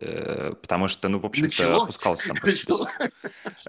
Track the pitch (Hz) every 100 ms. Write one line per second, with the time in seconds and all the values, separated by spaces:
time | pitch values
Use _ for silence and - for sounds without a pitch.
0 | 80 80 - - - - - 90 95 -
1 | 95 98 104 139 151 - 87 85 220 -
2 | 104 85 - 76 - 90 - 110 - -
3 | 247 - - - - 190